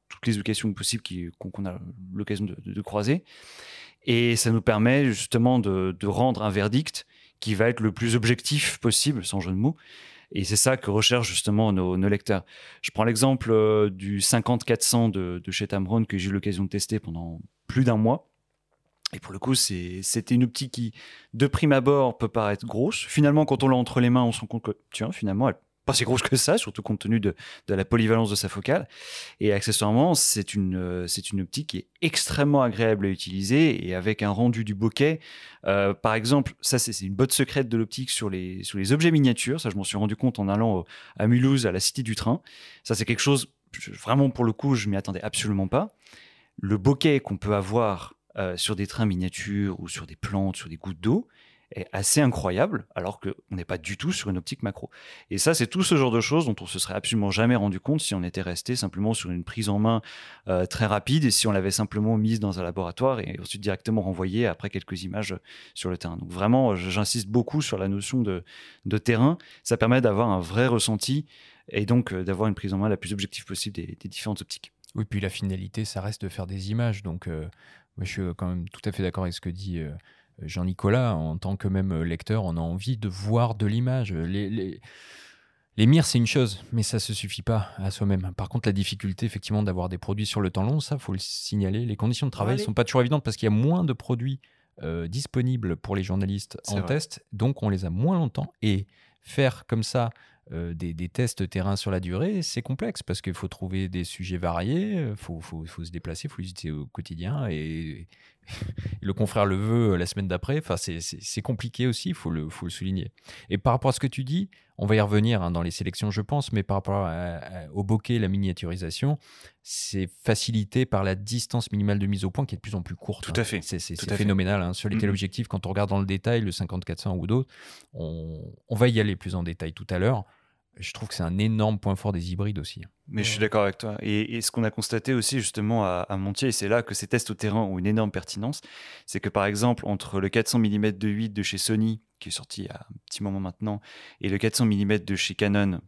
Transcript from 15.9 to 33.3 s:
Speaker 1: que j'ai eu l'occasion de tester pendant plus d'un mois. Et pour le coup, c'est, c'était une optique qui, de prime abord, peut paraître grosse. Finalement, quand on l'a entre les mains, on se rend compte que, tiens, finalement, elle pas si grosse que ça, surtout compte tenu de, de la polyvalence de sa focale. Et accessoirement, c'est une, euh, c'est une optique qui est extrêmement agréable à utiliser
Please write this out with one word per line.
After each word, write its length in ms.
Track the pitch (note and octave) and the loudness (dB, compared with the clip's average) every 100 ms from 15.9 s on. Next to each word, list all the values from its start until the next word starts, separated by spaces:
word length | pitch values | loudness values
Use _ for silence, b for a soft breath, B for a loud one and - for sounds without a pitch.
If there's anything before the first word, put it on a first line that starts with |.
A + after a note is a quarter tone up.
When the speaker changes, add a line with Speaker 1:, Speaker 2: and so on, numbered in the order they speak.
| A2+ | 2
Speaker 1:
que 140 | A2 G2 | 2 0
j'ai 120 | F#2+ | 0
eu 40 | |
l'occasion 320 | G2 G2+ F2+ G2 | -2 -2 -2 -2
de 40 | |
tester 300 | G2+ - A2 | -2 -2 -4
pendant 400 | - E2 E2+ D#2+ - _ - | -4 -8 -8 -10 -14 _ -4
plus 180 | C3 | 2
d'un 140 | B2 A2 | 4 4
mois. 320 | A2 C#3 _ _ _ _ _ _ _ _ - | 4 2 _ _ _ _ _ _ _ _ -12
Et 60 | G2+ | -12
pour 120 | - | -12
le 80 | F#2+ | -6
coup, 160 | B2 C3 | 0 2
c'est, 460 | - F#2 F2 F2+ | 2 -2 -6 -6
c'était 320 | F#2+ A#2 - B2 | -4 -2 2 4
une 80 | |
optique 300 | B2 - C3 | 4 0 -8
qui, 200 | - A#2 B B B B | -6 -6 B B B B
de 140 | A#2 C#3 | 0 2
prime 240 | - D#3 | 4 4
abord, 460 | C#3 B2+ C#3+ B2+ A#2 | 6 6 6 4 2
peut 100 | A2+ | -2
paraître 380 | A#2 G#2+ G2+ - | 0 0 -2 -4
grosse. 400 | G#2 D3+ - - | -2 -2 -2 -4
Finalement, 380 | - D3 D3+ D3 | 4 6 6 4
quand 180 | C3+ | 4
on 60 | C3+ | 4
l'a 80 | B2+ | 4
entre 240 | A#2+ - | 2 4
les 100 | B2 | 6
mains, 120 | B2 | 6
on 100 | A#2+ | 4
se 80 | A2+ | 0
rend 60 | G#2+ | -4
compte 160 | A#2 | -6
que, 140 | - - _ | -6 -8 _
tiens, 200 | - A2 | -6 -6
finalement, 380 | F#3+ G#2 G2 C3 | -4 -2 2 2
elle 60 | - _ _ - | 0 _ _ 0
pas 100 | B2 | 0
si 80 | |
grosse 180 | A#2 B2 | 2 2
que 140 | - C3 | 2 2
ça, 240 | - G#3+ | 4 2
surtout 240 | - - | 0 -8
compte 160 | - G#2+ | -6 -4
tenu 200 | G#2 A2+ | 0 2
de, 140 | G2+ - B B - | 2 -4 B B -4
de 60 | |
la 100 | G2 | -2
polyvalence 460 | F#2+ A#2 A2 A2+ A2 | 2 4 4 4 4
de 60 | G2+ | 0
sa 120 | G2 | -2
focale. 400 | G2+ G2 E3 - B B B B B | -4 0 0 -2 B B B B B
Et 120 | G#2 | 2
accessoirement, 640 | G2+ G#2+ G#2 G#2 A2+ E3+ | 2 2 0 4 4 6
c'est 400 | D#3+ - A2 F#2 | 4 2 2 -2
une, 220 | G#2 F#2+ F#2 | 0 0 0
euh, 320 | F2+ F2+ F2 | -2 -4 -4
c'est 240 | - - | -4 -2
une 100 | G2 | -4
optique 280 | F2+ - D3+ | -2 -6 -6
qui 80 | F#2 | -8
est 100 | - - | -8 -4
extrêmement 580 | E3 - - - C#3+ C#3+ | -2 0 -2 2 4 6
agréable 460 | B2+ G2+ A2+ G#2+ G2 | 4 4 4 4 2
à 20 | |
utiliser 800 | F#2+ - | 0 -4